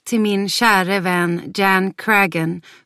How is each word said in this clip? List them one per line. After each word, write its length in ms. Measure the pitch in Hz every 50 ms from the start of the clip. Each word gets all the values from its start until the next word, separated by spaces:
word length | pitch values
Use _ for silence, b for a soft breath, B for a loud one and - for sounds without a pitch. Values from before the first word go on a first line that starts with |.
| _
till 160 | - 240 226
min 280 | 214 208 202 196 202 190
käre 520 | - - 240 226 208 190 185 180 196 196
vän 520 | 175 185 180 175 175 170 170 170 - 180 -
Jan 380 | 202 196 190 190 190 185 190 -
Cragen 680 | - - - 214 202 196 180 160 170 160 165 175 175 B B B B B